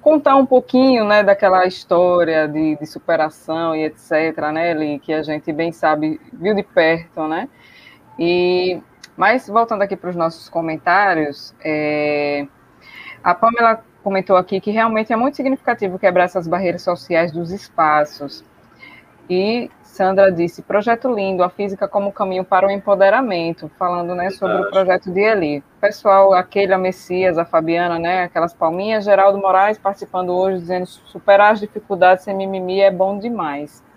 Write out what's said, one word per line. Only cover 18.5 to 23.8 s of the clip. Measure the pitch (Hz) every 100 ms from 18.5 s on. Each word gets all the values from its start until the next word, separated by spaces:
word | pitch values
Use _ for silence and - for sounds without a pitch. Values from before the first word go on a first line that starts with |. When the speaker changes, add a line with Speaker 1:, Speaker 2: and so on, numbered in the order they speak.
| _ _ _ - - _ _ -
Speaker 1:
E | 180 202 240 - _
Sandra | _ - 190 190 196
disse, | 170 170 -
"Projeto | - 202 208 233 254
lindo, | 226 190 185
a | 180
física | - 202 196 202
como | 208 202
caminho | - 196 185
para | 185 185 196
o |
empoderamento", | 202 196 196 196 220 262 180 165 165 156
falando, | _